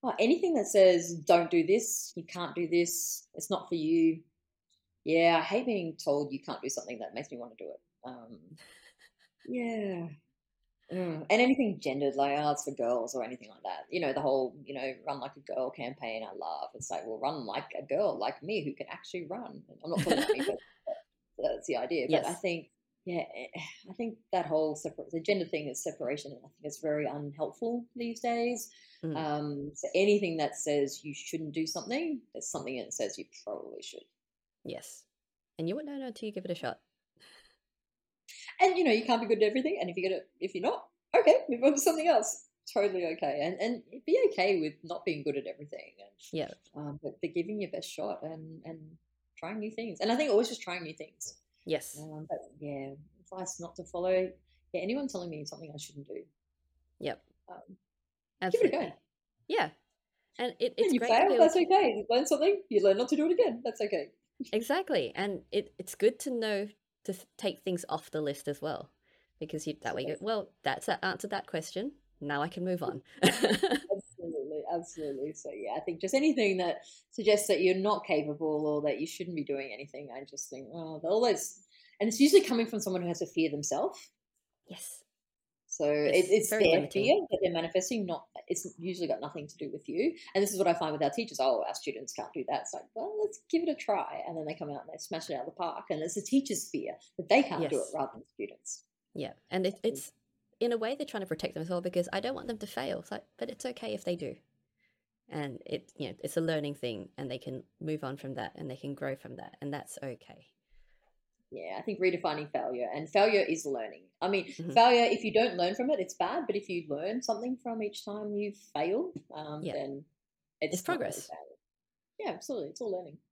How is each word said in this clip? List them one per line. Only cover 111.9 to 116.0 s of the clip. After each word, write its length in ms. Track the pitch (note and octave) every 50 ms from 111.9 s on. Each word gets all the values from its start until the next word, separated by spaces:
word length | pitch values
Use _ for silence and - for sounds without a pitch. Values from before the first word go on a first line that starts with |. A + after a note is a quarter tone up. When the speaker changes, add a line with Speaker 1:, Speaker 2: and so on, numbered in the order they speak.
| G3+ -
Speaker 1:
redefining 520 | F#3 F#3 F3 E3+ - E3+ D3+ D3+ D3+ D3
failure, 360 | - B2+ A#2+ - B2+ B2 B2 - A2
and 140 | C#3+ D#3 D3
failure 320 | - G3+ G3+ A3 A3 G3
is 240 | F3+ - E3 D#3+ -
learning. 380 | D3 C3+ A#2+ A2+ G#2+ D2 D#2 F#2 _ _ _
I 60 | D#3+
mean, 180 | F#3 G3+ G3 F3
Speaker 2:
Mm-hmm. 240 | - - - E3 F3
Speaker 1:
failure, 320 | C3+ A#3+ A3+ B3 B3 A#3 A#3
if 200 | - - A3 -
you 80 | G#3+ G3+
don't 220 | G#3+ A#3 A#3+ F3+
learn 200 | F3+ F3 F3+ G3+
from 140 | A3+ B3 C4+
it, 80 | D4+
it's 140 | G3+